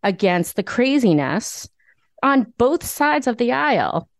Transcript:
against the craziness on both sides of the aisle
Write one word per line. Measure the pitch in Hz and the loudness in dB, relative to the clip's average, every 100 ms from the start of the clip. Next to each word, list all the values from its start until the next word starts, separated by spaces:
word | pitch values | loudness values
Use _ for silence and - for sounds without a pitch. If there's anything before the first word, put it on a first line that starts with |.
against | 202 190 196 175 175 - | -2 0 0 0 -2 -6
the | |
craziness | - - 254 285 233 151 131 160 - - - _ _ _ _ _ | -6 0 2 2 4 2 2 -4 -6 -14 -18 _ _ _ _ _
on | 269 277 214 _ | 2 2 0 _
both | 247 339 - | 0 0 -4
sides | - 294 302 254 | -2 0 0 -2
of | 233 | -2
the | 240 | 0
aisle | 254 302 214 95 - - _ | 0 0 0 0 -2 -6 _